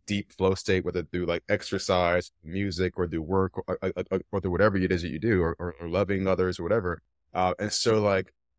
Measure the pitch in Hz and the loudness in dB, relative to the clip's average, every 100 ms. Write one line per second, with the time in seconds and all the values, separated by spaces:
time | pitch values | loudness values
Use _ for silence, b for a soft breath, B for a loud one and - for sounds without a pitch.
0 | - 101 - - 95 95 - 92 87 90 | -4 -4 -4 0 2 2 2 0 0 -4
1 | 82 90 85 85 - 101 - 98 - 92 | -4 -2 0 -2 0 -2 -2 -4 0 2
2 | 87 90 - _ 78 92 101 85 90 - | 4 2 -2 _ -8 -4 -4 -2 -2 -2
3 | 87 82 78 95 95 - - 92 95 90 | -2 -2 -2 0 0 -2 -6 -4 -4 -4
4 | 92 95 - 101 92 87 104 98 92 92 | -4 -4 -4 -4 -2 2 4 4 2 0
5 | 87 80 113 98 82 82 87 80 85 90 | -2 -4 0 2 2 -2 -8 -8 -4 0
6 | 98 98 95 92 92 87 85 110 90 82 | 0 0 2 2 0 -2 0 0 0 -4
7 | - _ _ 92 92 - 104 - 117 110 | -10 _ _ 0 0 0 -2 -2 2 2
8 | 104 98 95 _ _ | 4 2 -2 _ _